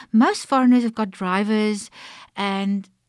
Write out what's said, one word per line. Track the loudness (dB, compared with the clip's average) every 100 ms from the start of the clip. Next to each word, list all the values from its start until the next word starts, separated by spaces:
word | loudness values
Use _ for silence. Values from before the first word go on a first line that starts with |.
| -2
Most | 2 2 0 -2
foreigners | 2 4 4
have | 2
got | -4 -6
drivers | -6 -4 -2 0 0 0 -4 -10 -20 -20 -20 -18
and | -8 -6 -4 -2 -4 -6 _